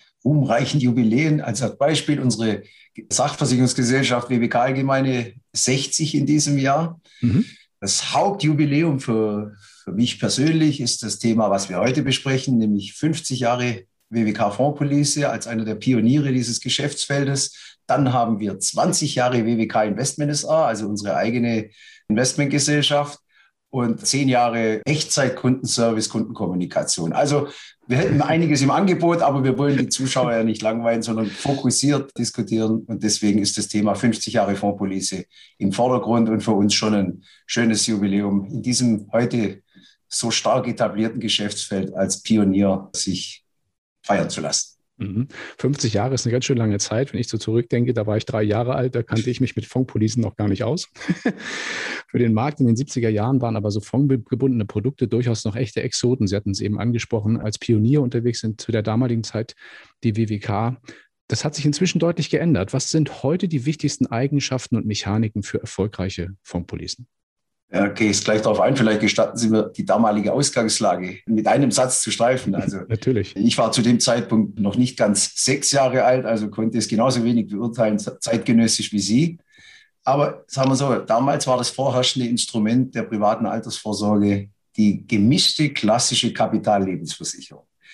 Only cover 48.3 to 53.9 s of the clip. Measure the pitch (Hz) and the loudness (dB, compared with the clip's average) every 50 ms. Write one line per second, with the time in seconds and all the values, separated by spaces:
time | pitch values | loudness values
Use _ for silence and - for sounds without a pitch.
48.3 | - 107 107 104 101 113 120 123 139 139 123 127 - 120 117 - 117 113 107 123 | -2 0 2 2 2 0 0 0 0 -2 -2 -2 -2 -4 -4 -2 -2 -2 0 0
49.3 | 117 - 131 - - 113 107 - - 131 127 - - 110 110 110 113 123 110 - | 0 0 -2 -2 -2 -6 -8 -4 -2 -2 -2 -2 0 0 0 0 0 0 -2 -2
50.3 | - - 104 104 - 117 117 113 151 190 - - - - - - 175 - - 240 | -2 -2 -2 -2 0 0 -2 -2 -2 -4 -6 -10 -14 -10 -4 -4 -4 -2 -2 -4
51.3 | - - - - - - - - - - - - - - - _ - 123 120 113 | -4 -4 -10 -12 -10 -10 -8 -8 -8 -8 -8 -8 -10 -10 -10 _ 0 0 2 2
52.3 | 107 110 113 147 - - 135 117 113 120 143 - - 127 117 110 107 104 107 127 | 2 2 0 0 0 2 2 2 2 2 0 -4 -4 -2 0 0 0 0 0 2
53.3 | 139 123 123 117 110 107 101 104 98 107 - - | 0 0 0 0 -2 -2 -2 -2 -4 -4 -6 -2